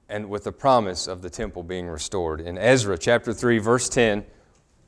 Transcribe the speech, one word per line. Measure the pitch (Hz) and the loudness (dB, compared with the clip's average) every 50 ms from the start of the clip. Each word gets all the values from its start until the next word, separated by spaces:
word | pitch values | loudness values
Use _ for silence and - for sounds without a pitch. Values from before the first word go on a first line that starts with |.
| _ - | _ -10
and | 104 107 107 98 | -8 -8 -8 -6
with | 104 101 - | -8 -8 -6
the | 107 98 | -8 -8
promise | - - 135 131 120 107 95 90 - - | -2 2 4 4 4 2 0 -2 -6 -6
of | - 92 90 | -8 -8 -10
the | 92 87 | -10 -12
temple | - - 110 104 85 90 87 | -10 -8 -8 -8 -8 -10 -10
being | 85 92 92 90 | -8 -8 -8 -6
restored. | 87 82 76 - - - 95 85 80 78 76 | -8 -8 -8 -8 -6 -4 -4 -2 -2 -4 -6
In | 82 87 87 | -6 -8 -4
Ezra | 92 101 120 131 135 107 101 92 | 0 4 4 6 4 4 2 -2
chapter | 82 - 120 120 117 - 120 107 | -2 2 2 2 2 2 -2 -6
three, | - 123 120 120 110 | -2 2 2 2 4
verse | 101 113 120 127 - - | 4 4 2 2 2 0
ten, | - 135 120 110 101 104 101 - - _ _ _ _ _ _ _ _ _ _ | 2 4 4 4 4 2 -2 -8 -16 _ _ _ _ _ _ _ _ _ _